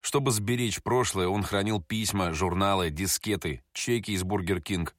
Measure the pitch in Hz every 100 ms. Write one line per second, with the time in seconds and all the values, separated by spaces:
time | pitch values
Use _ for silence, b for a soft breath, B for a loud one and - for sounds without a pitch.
0 | - 143 135 107 101 120 120 - - 123
1 | 117 95 90 104 92 101 101 107 82 110
2 | 107 101 90 80 92 90 98 98 87 76
3 | 95 - 107 101 87 69 _ - - 120
4 | 101 98 92 101 87 92 - 92 82